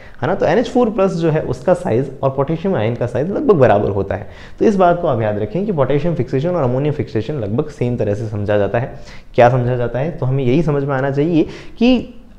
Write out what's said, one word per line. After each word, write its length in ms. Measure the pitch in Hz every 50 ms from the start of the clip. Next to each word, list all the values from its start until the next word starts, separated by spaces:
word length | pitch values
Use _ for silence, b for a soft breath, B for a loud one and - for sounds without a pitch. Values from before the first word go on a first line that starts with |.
| B B B B
है 60 | -
ना? 80 | 143 -
तो 100 | - -
एनएच 240 | 120 165 226 247 -
फ़ोर 200 | - 247 247 214
प्लस 220 | 202 - 190 190
जो 180 | 170 165 165 160
है 120 | 147 156
उसका 320 | - - 127 - - 185 175
size 380 | 180 - - 110 123 139 - - - 135
और 60 | 135
potassium 460 | 131 135 135 151 165 165 165 196 180
ion 200 | 127 104 117 120
का 100 | 113 120
size 240 | 113 - 117 147 190
लगभग 260 | 214 - 302 247 202
बराबर 340 | 147 127 110 101 104 104 -
होता 260 | 101 101 98 - 95
है। 120 | 101 107 B B B B B B B
तो 60 | -
इस 100 | 226 202
बात 260 | 185 180 175 170 170
को 60 | 170
आप 140 | 160 131 117
याद 180 | 110 107 104 101
रखें 260 | 107 104 - 170 208
कि 60 | 220
potassium 440 | 185 147 131 127 143 147 156 170 160
fixation 340 | 135 120 - - 131 147 180
और 140 | 180 170 139
ammonium 300 | 120 123 131 143 151 143
fixation 400 | - 107 - - 110 104 - 151
लगभग 360 | 139 107 98 107 127 156 -
same 280 | - - 127 123 123
तरह 160 | 117 110 101 -
से 140 | - 117
समझा 300 | 107 104 104 104 104 104
जाता 220 | 104 101 98 101 117
है। 140 | 127 139 - B B B B B B B -
क्या 140 | 123 120 123
समझा 260 | 131 127 120 120 127
जाता 240 | 123 120 117 - 123
है? 120 | 143 170
तो 140 | 151 - 135
हमें 180 | 127 131 139 135
यही 200 | 120 127 165 160
समझ 200 | 156 143 143 139
में 120 | 143 139
आना 160 | 131 135 139
चाहिए 320 | 135 143 147 170 175 151 175 B B B B B B
कि 360 | - 220 247 254 226 - - - - - - -